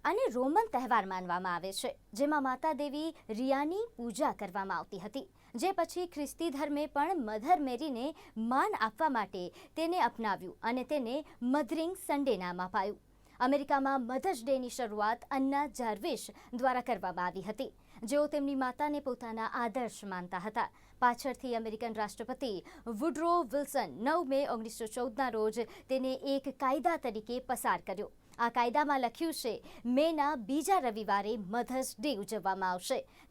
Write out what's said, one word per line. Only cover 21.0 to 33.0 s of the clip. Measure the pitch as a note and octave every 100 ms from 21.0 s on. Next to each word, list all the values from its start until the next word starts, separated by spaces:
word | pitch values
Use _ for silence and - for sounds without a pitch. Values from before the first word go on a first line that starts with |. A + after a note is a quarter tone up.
| B3 A#3+ C4+ B3 C4 A#3
અમેરિકન | A3 G#3+ A#3
રાષ્ટ્રપતિ | G#3+ G#3 - - B3+ C4 F#3+ - - A#3
વુડરો | G#3+ D#4+ C#4+ E4 F4
વિલ્સન | B3+ C#4 C#4 C#4 F#3 C3
નવ | B3 E4 C4+
મે | C4+ C#4
ઓગણીસો | A#3+ A3 - A3
ચૌદના | B3+ B3+ G#3+ C4
રોજ | A3 G#3+ A3 A3 - -
તેને | C4 C4
એક | C4 C#4 C#4 C#4 -
કાયદા | C4+ A#3 E4+ D#4+
તરીકે | B3+ A3 G#3+ B3
પસાર | - A#3+ A#3+ F3 -
કર્યો. | F#3+ G3 - - -
આ | A#3
કાયદામાં | B3+ A#3+ D4 D4 C4+
લખ્યું | A#3+ - E4
છે, | - A#3 F#3+ - - A#3+
મેના | B3+ D#4+ D#4 C#4+ D4+
બીજા | G3+ C#4+ D#4+ F#4+
રવિવારે | B3+ A3 G#3+ G3+ G3+ G#3+
મધર્સ | F3+ A#3 A#3+ C4 C4 -
ડે | C#4+ G#3
ઉજવવામાં | G#3 G#3+ F#3+ F#3+ F#3
આવશે. | F3+ - B3+